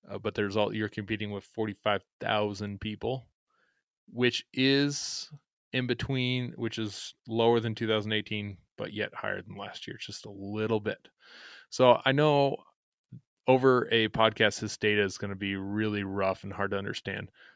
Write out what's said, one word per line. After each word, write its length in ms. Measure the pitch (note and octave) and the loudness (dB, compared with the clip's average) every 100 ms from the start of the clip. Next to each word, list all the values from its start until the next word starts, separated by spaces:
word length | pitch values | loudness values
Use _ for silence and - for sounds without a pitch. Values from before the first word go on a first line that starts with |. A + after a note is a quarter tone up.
| - | -12
Uh, 100 | G2+ | -6
but 160 | A2 | -6
there's 220 | G2+ G#2 G#2 | -2 0 2
all, 180 | G#2 | 0
you're 140 | G#2+ G#2+ | 0 -6
competing 420 | - G2 G#2+ G#2 | -6 -6 -6 -6
with 120 | G2+ | -8
forty-five 580 | - - G#2+ G2+ G#2+ G2+ _ _ | -10 -6 -6 -2 0 0 _ _
thousand 600 | A2+ G#2+ G#2 G2+ G#2 G2+ | -2 0 0 -4 -8 -6
people, 460 | A2 G#2 A2 B2+ - _ _ _ _ _ _ _ _ | -8 -6 -6 -6 -10 _ _ _ _ _ _ _ _
which 360 | A#2 B2 - - | 0 0 0 -8
is 760 | - C3 C#3 C#3+ C#3+ - - - D3 _ _ _ | 0 4 4 2 -2 -8 -10 -12 -18 _ _ _
in 120 | C3 B2 | -4 -2
between, 680 | A#2+ - C3 B2 B2+ B2 - | -4 -2 -2 0 -2 -4 -6
which 220 | A2+ - | -6 -4
is 360 | A2 G2+ - - - | -8 -8 -14 -16 -4
lower 340 | A2+ A#2 A#2 | 4 6 6
than 140 | A2+ | 2
two 140 | G#2+ A2+ | -4 0
thousand 240 | G#2+ G#2 | 0 0
eighteen, 440 | G#2+ G#2+ G#2+ G2+ G2 _ - | -4 -2 -8 -8 -12 _ -12
but 160 | - | -10
yet 200 | G#2 - | -6 -8
higher 280 | - G#2 F#2+ | -6 -6 -6
than 140 | G2+ G2+ | -10 -12
last 300 | G2+ - - | -12 -12 -14
year, 120 | A2+ | -14
just 280 | - G#2 A2 | -14 -14 -16
a 40 | |
little 500 | G2+ G2 G#2+ A2 A2 | -12 -8 -4 0 0
bit. 280 | G#2 G2+ _ _ - - - - _ | -2 -8 _ _ -20 -20 -20 -20 _
So 300 | - B2+ A#2+ | 4 6 8
I 80 | C3+ | 4
know 440 | C3+ D3+ C#3+ C#3 - _ _ _ _ _ - _ _ - | 4 4 4 2 0 _ _ _ _ _ -20 _ _ 4
over 420 | C3 C3 B2+ - | 6 8 6 4
a 180 | A2+ A2 | 2 2
podcast, 520 | G#2+ A2 - G#2+ - | 4 4 6 2 2
this 160 | G#2+ - | -8 -2
data 260 | G#2+ G#2 | 0 2
is 160 | G2+ - | 0 -2
gonna 160 | G2+ | -10
be 220 | G2 G2+ G2 | -6 -6 -6
really 480 | G2 G#2 G#2+ G#2 | -4 -2 -2 -2
rough 400 | G2 G2 F#2+ F#2 | -4 -2 -2 -2
and 80 | G2+ | -8
hard 180 | F#2+ G2 | -4 -2
to 80 | G2 | -2
understand. 520 | G2 - - G2 G#2 _ - | -4 -8 -8 -8 -10 _ -20